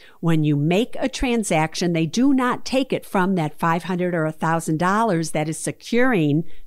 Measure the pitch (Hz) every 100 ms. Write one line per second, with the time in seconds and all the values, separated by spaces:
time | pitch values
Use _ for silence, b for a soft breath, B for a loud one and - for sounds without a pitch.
0 | B B 165 160 151 143 151 180 254 -
1 | 262 - 262 233 196 160 156 - 175 165
2 | 160 226 277 262 254 214 - 262 269 180
3 | - 202 180 185 151 - 170 170 - 180
4 | 180 175 156 - 160 165 165 156 180 208
5 | 226 165 156 160 151 151 160 - - 233
6 | 254 208 151 147 - b